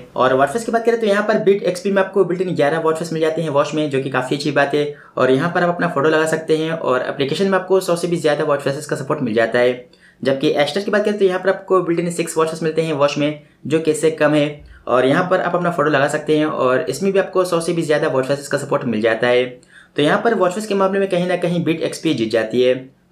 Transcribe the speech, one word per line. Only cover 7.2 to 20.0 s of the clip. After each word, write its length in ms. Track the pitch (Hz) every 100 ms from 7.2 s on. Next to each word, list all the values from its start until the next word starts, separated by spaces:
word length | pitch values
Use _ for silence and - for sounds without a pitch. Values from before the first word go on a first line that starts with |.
| 135 156 196
में 80 | 190
आपको 200 | 185 190
सौ 140 | 185 170
से 120 | 180
भी 100 | 170
ज़्यादा 260 | 151 147
वॉच 180 | 151 143
फेसेस 240 | 143 139 151
का 100 | 151
support 260 | 139 156
मिल 120 | 123
जाता 260 | 110 113 120
है, 260 | 123 123 - _ _ -
जबकि 280 | 123 135 151
Aster 280 | - 143 202
की 100 | 208
बात 140 | 202 208
करें 120 | 208
तो 80 | 196
यहाँ 140 | 180
पर 100 | 190
आपको 320 | 190 - 185
बिल्ट 180 | 165 170
इन 120 | 170
six 260 | - 170 160
वॉच 120 | 160
फेस 140 | 165
मिलते 180 | 160 160
हैं 120 | 160 143
watch 220 | 143 143
में, 240 | 147 151 - _ -
जो 120 | 160
कि 120 | 156
इससे 200 | 143 160
कम 200 | 160 147
है। 300 | 151 147 147 - - -
और 180 | 123 135
यहाँ 220 | 165 180
पर 120 | 185
आप 140 | - 175
अपना 160 | 170
photo 180 | 170 147
लगा 180 | 139 147
सकते 280 | 151 151 151
हैं 80 | 151
और 400 | - 131 127 -
इसमें 220 | - 196
भी 60 | 190
आपको 260 | 185 185 180
सौ 140 | 165
से 120 | 170
भी 80 | 170
ज़्यादा 240 | 143 147 156
वॉच 180 | 131 131
फेसेस 220 | 143 -
का 100 | 143
support 260 | 135 139 131
मिल 160 | 107
जाता 260 | 110 113 123
है। 180 | 123 127 - _ - -
तो 60 | -